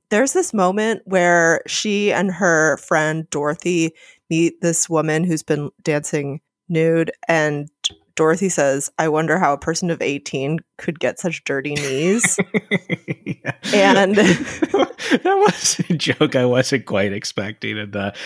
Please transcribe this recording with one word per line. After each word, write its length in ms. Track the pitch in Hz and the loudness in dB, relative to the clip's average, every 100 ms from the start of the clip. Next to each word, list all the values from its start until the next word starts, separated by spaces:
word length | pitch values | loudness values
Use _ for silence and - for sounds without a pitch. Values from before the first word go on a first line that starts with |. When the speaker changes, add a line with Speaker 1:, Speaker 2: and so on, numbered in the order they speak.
| _ | _
Speaker 1:
there's 220 | 214 269 | 0 2
this 220 | 370 349 | 0 -2
moment 480 | 214 180 196 220 226 | 0 0 2 -2 -2
where 580 | - 185 175 175 165 160 - | -2 2 4 4 4 2 -2
she 460 | - 214 202 208 | -4 -2 0 0
and 180 | 170 196 | 0 -2
her 460 | 170 190 165 156 139 | 2 2 4 4 0
friend 520 | - 160 156 156 160 | 0 0 0 -2 -4
Dorothy 640 | 151 147 151 180 175 160 160 - _ _ | -4 -2 -2 -2 0 -2 -4 -20 _ _
meet 320 | 165 165 165 | 0 0 0
this 280 | 175 165 - | -2 0 0
woman 360 | 160 156 156 180 | 0 0 0 0
who's 180 | 160 | -2
been 260 | - 147 143 - | -2 -2 -2 -6
dancing 560 | - 147 147 156 139 143 - _ _ | -2 -2 -2 -4 -4 -8 -14 _ _
nude, 420 | 165 165 165 160 - - | 0 2 2 0 -6 -2
and 420 | 165 151 147 147 _ - - _ - | 0 2 -2 -8 _ -10 -10 _ 0
Dorothy 340 | 156 170 190 | 2 2 0
says, 400 | 170 143 139 - - | 2 2 0 -4 -2
"I 120 | 160 | 0
wonder 280 | 151 160 151 | 0 0 2
how 160 | 156 | 2
a 40 | 143 | 0
person 300 | - 165 180 | -2 -4 -4
of 100 | 156 | -2
eighteen 580 | 110 143 - 143 135 165 - - | -2 -4 -6 -6 -4 -4 -8 -10
could 220 | - 151 | -8 -4
get 200 | 127 - | -4 -2
such 240 | 180 - | -6 -6
dirty 300 | - 139 135 147 | -4 -4 -4 -6
knees." 640 | 143 135 170 220 180 - | -4 -2 0 2 0 -2
Speaker 2:
<laughs> 40 | 190 208 - 196 - 170 - - - 143 139 - - | -2 -4 -2 -6 -4 -10 -8 -10 -10 -10 -10 -10 -2
Yeah. 260 | 208 196 196 | 2 4 4
Speaker 1:
And 120 | 196 214 | 4 4
<laughs> 0 | |
Speaker 2:
<laughs> 20 | |
that 1040 | 185 175 - - - 403 - - - 240 | 4 2 -2 -4 -2 0 0 -4 -2 0
was 580 | 349 392 415 - - - - | 2 4 2 2 -2 -2 -2
a 40 | |
joke 420 | 160 - 120 151 135 | -2 -2 0 2 2
I 100 | 123 | 2
wasn't 400 | 120 - 135 - | 2 2 -2 0
quite 260 | 101 101 | -2 0
expecting. 680 | 101 - - 101 110 110 107 | -4 -8 -8 -8 -8 -8 -8
And, 180 | 104 101 | -8 -6
uh, 160 | 98 - | -6 -8